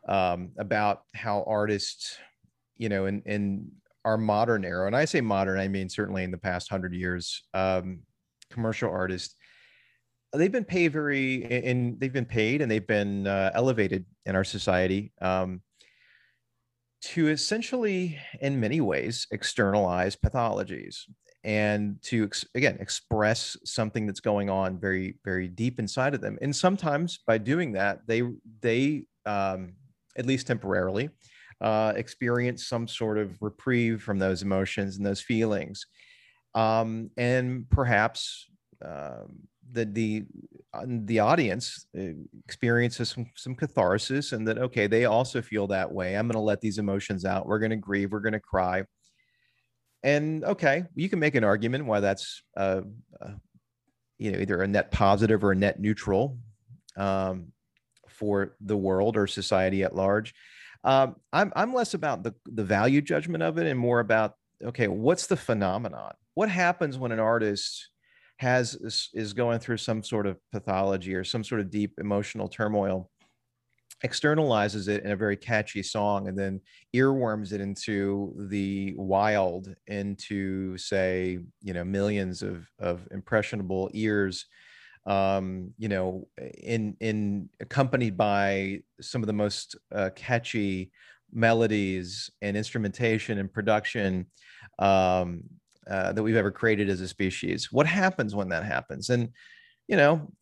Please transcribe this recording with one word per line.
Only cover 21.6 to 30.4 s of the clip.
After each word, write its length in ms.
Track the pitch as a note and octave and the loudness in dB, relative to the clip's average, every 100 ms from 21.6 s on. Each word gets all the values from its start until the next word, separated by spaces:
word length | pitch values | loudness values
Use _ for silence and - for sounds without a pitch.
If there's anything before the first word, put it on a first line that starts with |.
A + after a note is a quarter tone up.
| G#2 G#2 G#2 G2+ | 2 2 -2 -6
to 200 | - A#2 | -2 0
ex-, 220 | G#2 - - | 0 -2 -6
again, 240 | B2+ C3 F#2+ | 0 0 0
express 800 | G2 - _ A2 G#2+ A#2 - - | -6 -8 _ 2 4 2 -2 -10
something 420 | - - G#2+ A2+ G#2+ | -8 -2 -2 -2 -4
that's 140 | G2 | -4
going 280 | A#2 G#2 G2+ | -2 0 0
on 320 | F#2+ F#2+ F#2 | 0 -2 -2
very, 380 | G2 F#2+ F#2+ - | -2 0 -2 -6
very 260 | G2+ F#2 F2+ | -4 -2 -2
deep 300 | F2+ A#2+ B2 | -2 -2 -2
inside 360 | G#2+ - C3 | -4 0 0
of 80 | C#3 | 0
them. 160 | G2+ G#2 | -4 -6
And 160 | C3+ C#3+ | -4 2
sometimes 640 | F3+ G3 D#3+ D3 E3+ - - | 2 2 0 0 -2 -4 2
by 100 | A2+ | 2
doing 360 | G#2+ D#3+ E3 | 2 0 0
that, 280 | G2 G2+ G2 - | 0 0 -2 0
they, 160 | A#2 A#2+ - - A2 | 0 0 -4 -18 -4
they, 420 | A#2+ A#2 C#3 D3+ - _ G#2+ | 0 2 2 0 -6 _ -4
um, 480 | G2+ G2 F#2+ F2+ F#2 - _ _ - | 0 0 -2 -8 -16 -20 _ _ -6
at 100 | B2 | -2
least 220 | C3 | -2